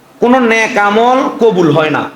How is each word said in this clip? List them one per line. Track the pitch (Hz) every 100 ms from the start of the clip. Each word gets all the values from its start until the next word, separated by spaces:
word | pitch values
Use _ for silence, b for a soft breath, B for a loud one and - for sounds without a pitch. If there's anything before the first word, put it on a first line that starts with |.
| _ -
কোনো | 233 262
নেক | 233 226 220 208
আমল | 202 214 240 254 285 -
কবুল | 233 185 160 151
হয় | 156
না। | 131 113